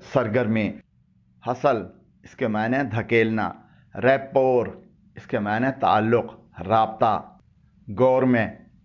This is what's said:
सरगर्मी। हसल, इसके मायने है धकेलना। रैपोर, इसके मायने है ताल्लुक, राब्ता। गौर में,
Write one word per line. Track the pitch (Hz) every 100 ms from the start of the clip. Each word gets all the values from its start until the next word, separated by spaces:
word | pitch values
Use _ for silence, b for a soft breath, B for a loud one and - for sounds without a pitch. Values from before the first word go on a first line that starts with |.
सरगर्मी। | - 135 113 113 113 110 101 - - _ _ _ _ _
हसल, | 117 127 147 117 92 - _ _ -
इसके | - 123
मायने | 107 110 131
है | 135
धकेलना। | 110 107 117 113 110 92 - b b b -
रैपोर, | 120 135 - 135 131 127 101 - - _ _ -
इसके | - 120
मायने | 104 107 131
है | 131
ताल्लुक, | 92 104 107 117 - - - -
राब्ता। | 90 110 110 - 117 98 - - _ _ _ _ -
गौर | 101 127 127 131
में, | 123 98 - - _